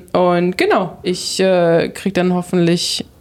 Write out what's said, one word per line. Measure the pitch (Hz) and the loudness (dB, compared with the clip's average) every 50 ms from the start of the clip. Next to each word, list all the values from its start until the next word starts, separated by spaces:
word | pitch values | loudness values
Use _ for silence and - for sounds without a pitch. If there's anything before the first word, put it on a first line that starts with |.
| - - - | -4 -4 0
und | 180 180 180 175 175 180 180 180 - | 0 2 2 2 2 0 0 0 0
genau, | 349 415 370 233 185 160 - - - | 0 0 2 0 0 -4 -6 -8 -6
ich, | 180 185 - - - - - | -6 -6 -4 -6 -6 -2 0
äh, | 185 190 185 180 175 165 170 165 156 - | 2 2 2 4 4 4 2 2 0 -2
krieg | - - - 196 190 | -4 -6 -6 -4 -2
dann | 185 180 180 180 | 0 0 0 0
hoffentlich, | 180 175 - - 180 170 170 170 170 - - - - - - - - | -2 -2 -2 0 0 2 2 2 0 -2 -4 -6 -8 -8 -12 -10 -4